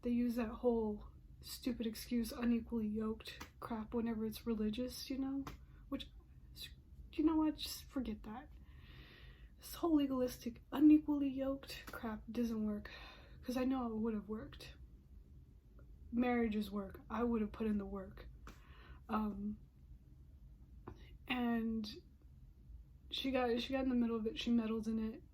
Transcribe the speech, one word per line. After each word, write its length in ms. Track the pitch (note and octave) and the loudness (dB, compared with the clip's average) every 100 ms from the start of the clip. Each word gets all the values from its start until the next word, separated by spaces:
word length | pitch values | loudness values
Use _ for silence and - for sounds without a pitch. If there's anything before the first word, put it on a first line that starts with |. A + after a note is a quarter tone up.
They 80 | A#3+ | 4
use 240 | A#3+ A#3+ | 4 4
that 140 | A#3 A3 | 2 -2
whole 500 | A#3+ B3 A#3 A3 G#3 - - - - | 4 4 6 2 -2 -6 -16 -18 -16
stupid 420 | - - - A#3 A3+ | -10 -4 -2 0 -2
excuse, 440 | A3 - A#3+ A3+ | -4 0 2 2
unequally 560 | A#3+ A#3+ A#3 A3+ A#3 G#3+ | 0 4 4 2 0 0
yoked 460 | G#3+ A3 A3 - - - - | 0 0 -2 -6 -12 -14 -12
crap 340 | - A3+ A3 | -6 -4 -2
whenever 320 | A#3+ A3+ A3 | 0 0 0
it's 200 | A3 G#3+ | -2 -2
religious, 640 | A#3 A3 G#3+ G#3+ B3 - - | -2 2 2 0 -2 -4 -6
you 80 | C4 | -2
know? 260 | C4+ C#4 C4+ - - - - | 0 -2 -4 -10 -16 -18 -8
Which, 180 | C#4 - - - - - - - - - - - | -6 -6 -14 -20 -20 -18 -14 -14 -14 -18 -16 -10
you 100 | - | 2
know 120 | D#4 | 4
what? 220 | D#4 D#4 D4 | 6 4 2
Just 260 | - - - | -6 -8 -6
forget 260 | C#4 A3+ G#3+ | -4 -4 -6
that. 220 | G#3+ A3+ D4 - - - - - - - - - - - | -8 -10 -12 -18 -18 -18 -18 -18 -18 -18 -18 -18 -20 -18
This 140 | - | -14
whole 220 | - E4+ D4+ | 0 4 6
legalistic, 580 | C#4 C4 B3+ - A#3+ A#3 - | 6 2 0 0 -8 -8 -8
unequally 560 | C4 D4+ D4+ D4+ D4 C#4 | 8 12 12 10 2 2
yoked 480 | C4 C4+ C#4 - - - | 2 0 -2 -4 -10 -10
crap 280 | - A3+ G#3+ A3+ | -6 -4 -6 -4
doesn't 340 | A3 A#3+ A3 | -2 0 2
work. 240 | G#3+ G#3 - - - - - - | 0 0 -6 -12 -16 -16 -18 -12
Cause 120 | - B3 | -4 0
I 60 | |
know 220 | B3+ C4 | 2 2
it 100 | A#3+ | 0
would 180 | A3 A3+ | 0 0
have 140 | G#3+ G#3 | 0 -2
worked. 420 | G#3+ C#4+ - - - - - - - - - - - - - - - - | -6 -6 -12 -14 -16 -18 -18 -20 -20 -18 -20 -20 -20 -20 -20 -18 -18 -4
Marriages 600 | A#3 B3 A#3+ A#3 G#3 G#3 | 2 4 4 4 2 0
work. 280 | G3+ F#3+ - - | -4 -6 -10 -6
I 140 | A3 | 0
would 180 | A#3+ A#3 | 2 2
have 100 | G#3 | 0
put 160 | - A3 | -2 0
in 100 | G#3 | 0
the 80 | |
work. 400 | G3 G3 F#3+ - - - - - - - - - - | 0 -6 -8 -12 -14 -16 -16 -18 -18 -18 -16 -16 -2
Um, 460 | G#3+ G#3+ G3+ G#3 G#3+ - - - - - - - - - - - - - - - - - | 0 2 0 -4 -4 -12 -20 -18 -18 -18 -20 -20 -18 -18 -18 -18 -16 -16 -16 -16 -18 -4
and 600 | B3 A#3+ A#3 A3+ A3+ G#3+ E4+ - - - - - - - - - - - | 0 2 2 2 0 -2 -8 -16 -20 -20 -18 -20 -20 -16 -16 -16 -18 -10
she 180 | - C4+ | -4 0
got, 200 | B3+ B3 A#3 | 4 4 2
she 120 | A#3+ | 2
got 100 | C4+ | 2
in 60 | C4 | 4
the 60 | |
middle 200 | B3 A#3 | 4 4
of 100 | A3+ | 2
it. 120 | A3 - | 0 -2
She 120 | - | 4
meddled 380 | A#3 A3 A3+ A3 | 4 4 0 0
in 120 | A3+ A3 | 0 0
it. 80 | C#4 - | -4 -14